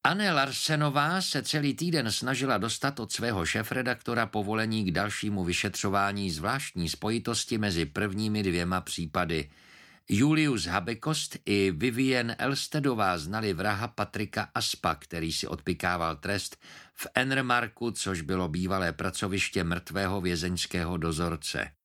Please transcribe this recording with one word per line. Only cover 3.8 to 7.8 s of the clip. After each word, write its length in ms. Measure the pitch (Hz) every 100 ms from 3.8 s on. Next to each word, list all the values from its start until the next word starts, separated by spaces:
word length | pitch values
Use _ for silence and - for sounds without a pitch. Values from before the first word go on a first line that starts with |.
| 123 120 - 117 113
povolení 580 | 110 101 110 110 110
k 60 | 95
dalšímu 540 | 85 101 - 107 104
vyšetřování 840 | 87 87 104 - 101 101 98 101 98
zvláštní 580 | 78 95 139 143 90 82
spojitosti 720 | - 104 117 117 117 - 113
mezi 260 | 104 85